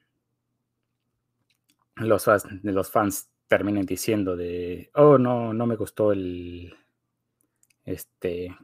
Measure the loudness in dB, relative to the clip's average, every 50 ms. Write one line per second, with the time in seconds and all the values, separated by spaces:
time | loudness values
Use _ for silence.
0 | _ _ _ _ _ _ _ _ _ _ _ _ _ _ _ _ _ _ _ _
1 | _ _ _ _ _ _ _ _ _ _ _ _ _ _ _ _ _ _ _ -4
2 | 0 2 2 4 4 4 4 4 2 -2 -12 -8 -6 -2 -2 -2 -2 0 0 2
3 | 2 2 0 -4 -8 -14 _ _ _ _ 2 2 2 0 -2 -2 -2 -2 -4 -4
4 | -2 -2 0 0 0 -2 -4 -4 -6 -6 -6 -6 -6 -8 -8 -10 -12 -4 2 6
5 | 6 8 8 6 6 2 0 -2 -2 -4 -4 -2 -2 -2 -2 -4 -4 -6 -2 0
6 | 0 2 2 0 -2 -6 -8 -8 -10 -12 -12 -14 -16 -18 -20 -20 _ _ _ _
7 | _ _ _ _ _ _ _ _ _ _ _ _ _ _ _ _ _ -10 -10 -10
8 | -10 -16 _ _ -6 -6 -4 -6 -8 -10 -12 -16